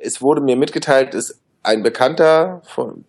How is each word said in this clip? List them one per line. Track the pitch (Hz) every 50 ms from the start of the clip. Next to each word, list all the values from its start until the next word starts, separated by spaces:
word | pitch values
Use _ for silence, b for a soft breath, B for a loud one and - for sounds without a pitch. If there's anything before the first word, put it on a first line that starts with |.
es | - 104 - -
wurde | 131 139 156 151
mir | 143 131 123
mitgeteilt, | 127 147 - - - - 151 135 135 131 131 -
dass | 117 117 - - _ _ _ _ _
ein | - - 110 110 110
Bekannter, | 117 - - 127 139 160 180 165 156 160 160 165 185 180 175 -
von, | - - 135 123 113 - - -